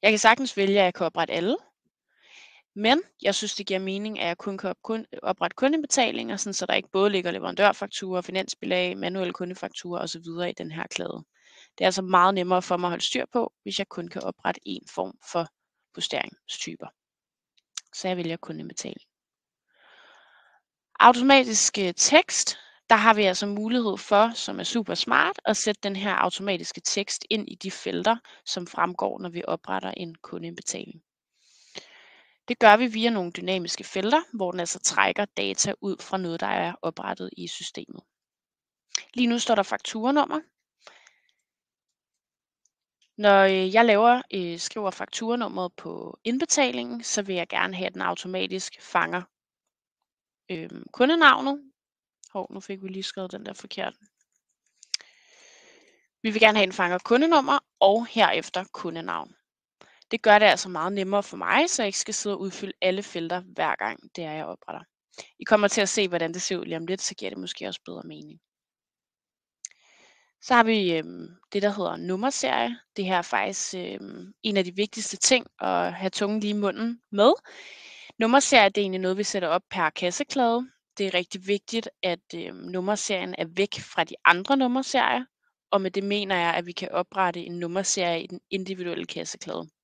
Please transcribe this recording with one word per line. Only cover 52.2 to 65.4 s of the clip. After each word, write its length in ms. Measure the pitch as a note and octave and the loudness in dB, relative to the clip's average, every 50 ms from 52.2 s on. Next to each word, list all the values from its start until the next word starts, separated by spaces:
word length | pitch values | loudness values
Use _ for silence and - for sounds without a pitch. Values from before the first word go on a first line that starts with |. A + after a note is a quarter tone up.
| - - _ | -20 -12 _
Hov, 140 | G3+ F#3+ - | -10 -10 -8
nu 100 | - G3 | -12 -16
fik 220 | F#3 - G3 F#3+ G3 | -12 -12 -14 -12 -10
vi 60 | F#3+ | -10
lige 140 | F#3 F#3+ G3 | -10 -8 -10
skrevet 300 | - - - F#3+ F#3 F#3 | -8 -8 -10 -10 -10 -10
den 140 | G3 G#3+ | -12 -14
der 60 | G#3 G3 | -14 -16
forkert. 420 | - - G3+ - - F#3+ G3 - _ G#3 G#3 _ _ _ _ _ _ _ _ _ _ _ _ _ _ - _ - - - _ _ _ _ _ _ _ - - - - _ - - _ _ _ _ _ _ _ _ _ _ | -16 -16 -16 -8 -8 -8 -8 -8 _ _ _ _ _ _ _ _ _ _ _ _ _ _ _ _ _ -20 _ -12 -12 -12 _ _ _ _ _ _ _ -20 -20 -20 -20 _ -20 -20 _ _ _ _ _ _ _ _ _ _
Vi 80 | A3+ | -2
vil 100 | G#3 A3 | 2 6
gerne 180 | A3+ G#3+ G#3+ G#3+ | 6 6 6 6
have, 40 | G3+ | 2
at 40 | |
den 60 | F#3 F#3 | 2 2
fanger 260 | - F#3+ F3 F3+ F3+ | 0 0 0 0 -2
kundenummer 600 | - - A#3 B3 D4 E4 E4 D4+ C4 - - C#4+ _ _ _ _ | 0 2 4 4 6 6 6 4 6 4 2 2 _ _ _ _
og 260 | - G3 G3+ A3+ A#3 | 6 6 6 6 0
herefter 580 | A3+ - A3+ G#3 E3+ G2 D3 D#3+ - - F#3 F#3 - _ | -2 2 4 4 4 4 0 -4 -4 -6 -6 -8 -6 _
kundenavn. 600 | - - F3 E3 E3 E3 F#2 E2+ E2 D2+ - - _ _ _ _ _ _ _ _ _ - _ _ _ _ _ | -10 -8 -8 -8 -8 -8 -6 -8 -8 -8 -12 -16 _ _ _ _ _ _ _ _ _ -20 _ _ _ _ _
Det 120 | - A3+ - | -6 0 6
gør 160 | A3 G#3 G#3 | 8 8 10
det 80 | G#3+ | 10
altså 220 | G3+ D3+ F3+ - F#3+ | 8 6 6 2 -6
meget 240 | F3+ E3 D#3+ F3+ G3+ | -6 -4 -4 -4 -2
nemmere 300 | G3+ F#3+ F#3+ G3 G3+ G3+ | -4 -4 0 0 -2 -2
for 140 | - - | -2 -10
mig, 340 | - - F2 - A#3+ D#4 - | -8 -2 2 2 2 2 2
så 120 | - - A#3 | 0 -2 -4
jeg 40 | |
ikke 120 | G3+ F#3+ - | -4 -4 -6
skal 160 | - - G#3+ | -6 -6 -6
sidde 220 | - - G#3 G3+ | -6 -4 -6 -6
og 40 | - | -4
udfylde 320 | F#3+ G3 F3+ - - F#3+ - _ | -6 -8 -8 -8 -12 -12 -8 _
alle 220 | - F#3 F#3 F#3+ G3+ | -2 0 0 0 -6
felter, 380 | - - F3+ E3 E3 F3 F#3 | -8 -8 -8 -6 -4 -6 -6
hver 360 | F#3 F#3 F3 - E3 D#3 - | -8 -10 -6 -4 -2 -2 -2
gang 400 | - - G#2+ - - _ - _ | -2 -4 -6 -6 -8 _ -18 _
det 80 | - E3+ | -12 -10
er, 80 | D#3 D3+ | -10 -10
jeg 140 | D#3 D#3 | -10 -10
opretter. 360 | - - - - - - - - _ _ _ _ _ _ - - - _ | -10 -12 -14 -14 -14 -14 -14 -16 _ _ _ _ _ _ -20 -20 -20 _
I 60 | _ | _